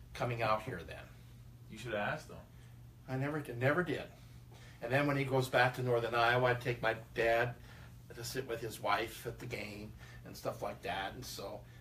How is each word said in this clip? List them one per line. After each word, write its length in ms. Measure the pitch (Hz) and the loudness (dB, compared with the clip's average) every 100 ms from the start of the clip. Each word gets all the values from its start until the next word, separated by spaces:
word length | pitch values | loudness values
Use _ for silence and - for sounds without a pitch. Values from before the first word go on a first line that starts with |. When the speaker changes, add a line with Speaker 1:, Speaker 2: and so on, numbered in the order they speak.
| - | -14
Speaker 1:
coming 280 | - 120 117 | -2 -2 2
out 180 | 113 110 | 4 2
here 180 | - 90 80 | 0 -6 -8
then. 160 | - - - - - - - - | -12 -14 -16 -18 -18 -18 -18 -16
Speaker 2:
You 60 | 107 | -10
should 160 | 123 | -4
have 200 | 104 110 | 0 0
asked 160 | 151 - | -2 -6
him. 80 | 85 - - - - - - - | -14 -16 -18 -18 -18 -18 -16 -4
Speaker 1:
I 80 | 131 | 0
never 240 | 139 151 | 0 0
did, 200 | 139 117 | -4 0
never 240 | 131 160 | 4 4
did. 200 | 170 117 - - - - - - - - | 2 -2 -4 -12 -18 -18 -18 -18 -18 -8
And 100 | 120 | 0
then 160 | 135 147 | 4 4
when 100 | 139 | 4
he 60 | |
goes 260 | 135 131 127 | 4 4 6
back 240 | 127 127 127 | 6 6 4
to 80 | |
Northern 320 | 123 117 117 120 | 4 4 4 4
Iowa, 360 | 117 123 123 | 6 6 6
I 20 | 120 | 4
take 260 | 135 120 | 2 2
my 140 | 113 113 - - | 2 0 -2 2
dad 380 | 113 117 123 - - - - - - - | 6 6 4 0 -12 -16 -16 -16 -14 -10
to 80 | |
sit 240 | 117 135 117 | -6 -4 -4
with 120 | 117 | -4
his 200 | 117 - | -4 -4
wife 460 | 107 101 113 - 117 | 2 2 0 -6 -8
at 140 | 113 | -8
the 60 | 123 | -8
game 460 | 107 104 104 107 - - - - | -6 -8 -10 -12 -12 -16 -14 -14
and 100 | - | -8
stuff 260 | - - | -6 -4
like 200 | 104 - | -6 -6
that. 300 | 92 95 95 | -4 -4 -4
And 100 | 127 - | -6 -8
so 360 | - 98 - - - | -8 -8 -10 -12 -18